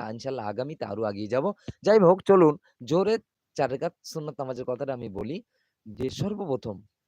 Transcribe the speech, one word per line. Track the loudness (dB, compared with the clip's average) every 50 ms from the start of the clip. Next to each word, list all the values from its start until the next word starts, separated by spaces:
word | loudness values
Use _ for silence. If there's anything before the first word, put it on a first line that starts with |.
| -6 -8
ইনশাল্লাহ | -10 -8 -8 -8 -6 -6 -6
আগামীতে | -8 -6 -6 -6 -8 -8 -10 -8
আরো | -8 -6 -4 -4 -4
এগিয়ে | -4 -4 -6
যাব। | -2 -2 -2 -2 -2 -4 _ -12 -16 -12 _
যাই | 2 4 6 8
হোক, | 8 8 6 6
চলুন | 6 6 8 8 8 6 4 2 _ _ _ -14 -6
জোরে | -2 0 0 2 0 -2 -2 _ _ _ _ _ _ -4
চার | -4 -2 -2
রেখাত | -2 -4 -6 -6 _ _ -18
সুন্নত | -14 -12 -10 -10 -10 -10 -8
নামাজের | -8 -8 -8 -8 -6
কথাটা | -6 -6 -6 -6 -8 -8
আমি | -8 -8 -10
বলি, | -8 -8 -8 -8 -10 -12 -12 _ _ _ _ _ _ _ -20
যে | -16 -10 -8 -8 -8
সর্বপ্রথম | -6 -6 -6 -6 -6 -6 -6 -6 -6 -6 -6 -8 -12 -12 -14 _ _ _ _